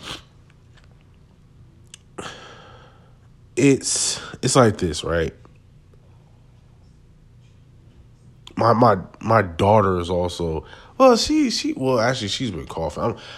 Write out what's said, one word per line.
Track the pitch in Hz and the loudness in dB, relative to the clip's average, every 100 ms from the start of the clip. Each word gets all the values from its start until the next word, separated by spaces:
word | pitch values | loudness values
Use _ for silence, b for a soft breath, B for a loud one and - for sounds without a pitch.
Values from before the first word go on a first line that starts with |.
| B B B - - - - - - - - - - _ - - - - - - _ - B B B B B B B B B B B - - - | B B B -20 -20 -20 -20 -20 -20 -20 -20 -20 -20 _ -20 -20 -20 -20 -20 -20 _ -18 B B B B B B B B B B B -20 -12 2
it's, | 139 131 - - - - B - | 2 2 0 -4 -4 -8 B -6
it's | 131 139 | 0 4
like | 113 95 | 4 2
this, | 90 73 | -4 -4
right? | 69 82 80 - - - _ - _ - - - _ - - - - _ - - - - - - - - - - - - - - - - - - | -4 -2 -4 -8 -20 -20 _ -20 _ -20 -20 -20 _ -20 -20 -20 -20 _ -20 -20 -20 -20 -20 -20 -20 -20 -20 -20 -20 -20 -20 -20 -20 -20 -10 0
My, | 113 | 2
my, | 113 120 95 - - | 6 4 4 -2 -8
my | 107 113 | 0 2
daughter | 90 80 98 110 98 92 | 2 0 4 4 4 0
is | 85 | -2
also, | 90 90 - 85 80 - B B B | -4 -4 -4 -6 -6 -10 B B B
well, | 262 226 | 4 4
she, | - 311 262 | 2 0 0
she, | - 294 | -2 -6
well, | 208 131 123 | -4 0 0
actually, | 117 127 101 | 0 -2 -6
she's | - 123 | -6 -6
been | 85 80 | -8 -10
coughing. | - 78 - | -8 -8 -4
I'm, | 107 - B | -6 -6 B